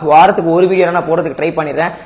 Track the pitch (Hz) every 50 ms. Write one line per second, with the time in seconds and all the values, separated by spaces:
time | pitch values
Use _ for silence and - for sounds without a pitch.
0 | 175 151 147 160 180 190 202 190 165 165 165 175 185 185 190 185 180 170 175 175
1 | 170 156 160 175 175 156 131 - 151 170 170 160 156 147 135 147 165 175 170 -
2 | -